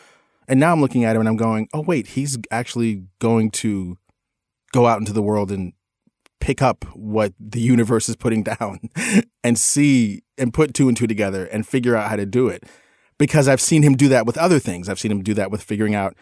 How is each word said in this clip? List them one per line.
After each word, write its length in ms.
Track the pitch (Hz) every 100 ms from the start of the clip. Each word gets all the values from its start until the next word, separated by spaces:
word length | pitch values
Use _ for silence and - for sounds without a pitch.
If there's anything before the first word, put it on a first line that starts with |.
| _ _ _ _ -
And 100 | 131
now 140 | 160
I'm 80 | 160
looking 240 | 135 127 117
at 100 | 113
him 60 |
and 80 | 110
I'm 80 | 110
going, 320 | 113 110 110
"Oh, 100 | 156
wait, 260 | 156 156 -
he's 300 | 131 143 127 -
actually 540 | 113 123 120 117 101 92 _
going 320 | 117 113 110
to 460 | - 113 101 90 90 _ _ _ _ _ _ _
go 140 | 127 120
out 120 | 107
into 140 | 107
the 80 | 107
world 300 | 104 104 98
and 220 | 98 90 - _ _ _ _ _ _
pick 220 | - 131
up 240 | 127 104 - -
what 380 | 107 110 104 -
the 200 | 107 117
universe 480 | 117 120 110 113 -
is 80 | 110
putting 260 | 123 110
<laughs> 160 | 107 107
down 200 | 104 95 - 175 240 214 - _
and 160 | 120 117
see 640 | - 147 147 131 107 98 - -
and 160 | 123
put 200 | 156 151
two 140 | - 131
and 100 | 117
two 100 | 117
together 380 | 104 98 95 90
and 220 | 107 107
figure 280 | 131 120 113
out 140 | 104
how 60 | 104
to 100 | 98
do 220 | 120 120
it." 160 | 82 - _ _ _ _ -
Because 280 | 147 156 139
I've 140 | 135
seen 220 | - 160
him 120 | 147 127
do 140 | 139
that 160 | 127 113
with 120 | 147
other 200 | 175 151
things. 320 | - 87 92
I've 100 | 95
seen 120 | 110
him 100 | 104
do 140 | 98 104
that 160 | 95
with 100 | 107
figuring 320 | - 104 107
out 220 | 104 95 -